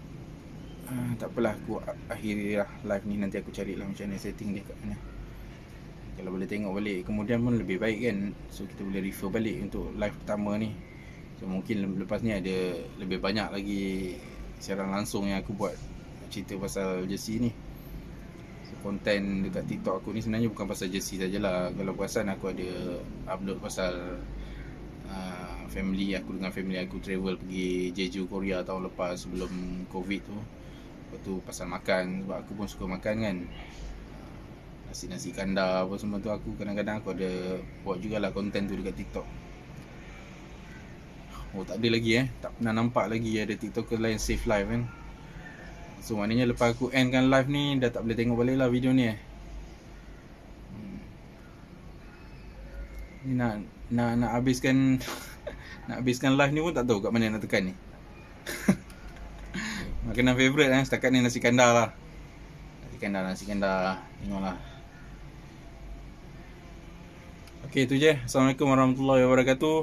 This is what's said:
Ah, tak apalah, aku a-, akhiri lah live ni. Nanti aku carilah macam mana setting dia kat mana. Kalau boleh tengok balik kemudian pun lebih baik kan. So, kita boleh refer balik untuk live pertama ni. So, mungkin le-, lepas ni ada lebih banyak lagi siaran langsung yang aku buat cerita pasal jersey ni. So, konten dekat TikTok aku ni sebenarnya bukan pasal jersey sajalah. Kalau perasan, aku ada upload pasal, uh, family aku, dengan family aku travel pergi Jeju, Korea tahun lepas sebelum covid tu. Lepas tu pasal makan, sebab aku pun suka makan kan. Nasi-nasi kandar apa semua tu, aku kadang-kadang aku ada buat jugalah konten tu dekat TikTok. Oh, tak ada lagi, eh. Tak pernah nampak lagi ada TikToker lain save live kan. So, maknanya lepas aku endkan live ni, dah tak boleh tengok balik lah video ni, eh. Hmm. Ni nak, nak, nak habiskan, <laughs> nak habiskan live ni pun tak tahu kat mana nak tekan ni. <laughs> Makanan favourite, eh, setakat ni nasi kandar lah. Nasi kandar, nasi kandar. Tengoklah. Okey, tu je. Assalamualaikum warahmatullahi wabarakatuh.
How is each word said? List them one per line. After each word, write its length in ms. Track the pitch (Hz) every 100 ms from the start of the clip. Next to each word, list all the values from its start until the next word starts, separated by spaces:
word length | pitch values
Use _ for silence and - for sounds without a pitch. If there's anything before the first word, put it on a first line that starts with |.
| - - - - - - - - -
Ah, 240 | 127 120 117
tak 120 | 92
apalah, 280 | 120 113 104
aku 200 | - 104
a-, 200 | - - -
akhiri 480 | 113 107 104 101 104
lah 80 | 98 - 104
live 200 | 101 104
ni. 160 | 101
Nanti 160 | 98 101
aku 160 | -
carilah 320 | - 98 95 101
macam 200 | 98 101
mana 80 | 95
setting 360 | 101 - 104 101
dia 80 | -
kat 120 | -
mana. 160 | 104 101 - - - - - - - - - - - 92
Kalau 160 | 92
boleh 160 | 92 95
tengok 240 | 104 101
balik 400 | 98 104 92 90
kemudian 320 | 107 104 117
pun 160 | 123 117
lebih 160 | 95 92
baik 240 | 107 107 120
kan. 120 | 101 101 - -
So, 160 | - 101
kita 160 | - 98
boleh 160 | 98
refer 320 | 95 - 98
balik 320 | 110 110 76 101
untuk 260 | 104 82 104
live 180 | 104 -
pertama 340 | - 104 104 104
ni. 100 | 107 104 - - - - - -
So, 80 | 98
mungkin 260 | 95 101 104
le-, 240 | 98 95 95
lepas 160 | 101
ni 160 | 110 101
ada 480 | 90 92 92 85 82 -
lebih 160 | 95 92
banyak 320 | 95 107 85
lagi 680 | 101 101 98 98 95 92 87 - - - -
siaran 320 | - 98 98
langsung 320 | 98 110 107 101
yang 160 | 98
aku 160 | - 98
buat 160 | 95 - - - - - -
cerita 220 | 104 92 98
pasal 480 | 98 98 95 92 92
jersey 340 | 98 - 110
ni. 80 | 120 - - - - - - - - - - -
So, 160 | - -
konten 640 | 101 98 - 101 98 98
dekat 240 | 92 92 -
TikTok 320 | 101 104 92
aku 160 | - 110
ni 80 |
sebenarnya 240 | 110 110 117
bukan 240 | 107 98
pasal 160 | 98 95
jersey 320 | 95 - 92
sajalah. 560 | 92 101 101 90 90 95
Kalau 160 | 95 92
perasan, 320 | 98 117 101
aku 240 | 95 95 92
ada 140 | 92 90 87 87 - - -
upload 320 | 92 98 90
pasal, 640 | 101 - 90 87 87 87 - - - - - - - - 95
uh, 560 | 95 92 90 90 90 90
family 480 | 92 95 95 98 92
aku, 240 | - 92
dengan 160 | 92 98
family 240 | 95 92
aku 240 | 92 95
travel 320 | 98 95 95 90
pergi 560 | 92 92 90 90 90
Jeju, 400 | 90 92 95 92
Korea 320 | 98 98 92
tahun 240 | 90 95 92
lepas 400 | - 90 90 90
sebelum 560 | 90 92 90 90 92 92
covid 320 | 95 92 98
tu. 140 | - 104
Lepas 800 | 113 - - - - - - - 98
tu 60 | 92
pasal 240 | - - 90
makan, 560 | 92 - 92 92 95
sebab 140 | 95 85
aku 120 | - 104
pun 120 | 101
suka 160 | - 92
makan 280 | 110 107 110
kan. 180 | 107 90 85 - - - - - - - - - - - - - -
Nasi-nasi 500 | - - 92 - -
kandar 480 | 98 98 95 92
apa 160 | 92 98
semua 240 | 104 101
tu, 80 | 107
aku 240 | 104 110 107
kadang-kadang 480 | 101 101 101 107
aku 80 | 98
ada 480 | 90 92 92 92 92 90 -
buat 160 | 95 90
jugalah 320 | 107 107 98
konten 320 | 98 101 101 101
tu 140 | 92
dekat 160 | 92 95
TikTok. 320 | 98 98 - - - - - - - - - - - - - - - - - - - - - - -
Oh, 160 | 98 92
tak 160 | 101
ada 40 | 117
lagi, 200 | 113 117 117
eh. 160 | 131 -
Tak 160 | - -
pernah 180 | 113
nampak 380 | 113 117 120 101
lagi 240 | 113 113 110
ada 160 | 107
TikToker 480 | 101 104 113 113 113
lain 160 | 113 110
save 280 | - 107 117
live 200 | 104 101
kan. 120 | 120 120 - - - - - - - - - - -
So, 160 | - 107
maknanya 320 | 104 117 123
lepas 300 | 117 117 120
aku 160 | 127 131
endkan 320 | 127 131 131
live 220 | 135 131
ni, 240 | 143 143 135
dah 80 | 120
tak 140 | 101 113
boleh 100 | 113
tengok 220 | 117 117
balik 160 | 123 135
lah 160 | 127
video 240 | 123 127 131
ni, 140 | 117
eh. 80 | 104 - - - - - - - - - - - - - - -
Hmm. 260 | 107 104 101 - - - - - - - - - - - - - - - - - - - - - - 131
Ni 80 | 127
nak, 180 | 120 104 90 - -
nak, 220 | 120 120 120
nak 160 | 117 120
habiskan, 640 | 131 127 135 131 131 127 - - - -
<laughs> 520 | - - - - -
nak 140 | 117 127
habiskan 340 | 123 139 135
live 140 | 143 151
ni 60 |
pun 80 | 170
tak 140 | 143 123
tahu 160 | 104
kat 80 | 110
mana 240 | 113 110 107
nak 80 |
tekan 240 | - 107 92
ni. 60 | - - - - - - - - - - - - -
<laughs> 1040 | - - - - - - - - - - 117
Makanan 300 | 110 127 127
favourite, 320 | 131 147 139
eh, 120 | 131 131
setakat 220 | 117 127
ni 80 | 127
nasi 240 | 123 120
kandar 300 | 120 123 123
lah. 160 | 117 110 - - - - - - - - - -
Nasi 120 | -
kandar, 200 | 104 98 92
nasi 160 | 95
kandar. 560 | 98 101 98 95 92 92 - -
Tengoklah. 320 | 101 98 95 90 - - - - - - - - - - - - - - - - - - - - - - - - - - - - - - 135
Okey, 240 | 143 127
tu 80 | 139
je. 160 | 156 143
Assalamualaikum 480 | 120 139 131 131 143
warahmatullahi 560 | 131 131 127 135 131 127
wabarakatuh. 520 | 131 135 131 156 156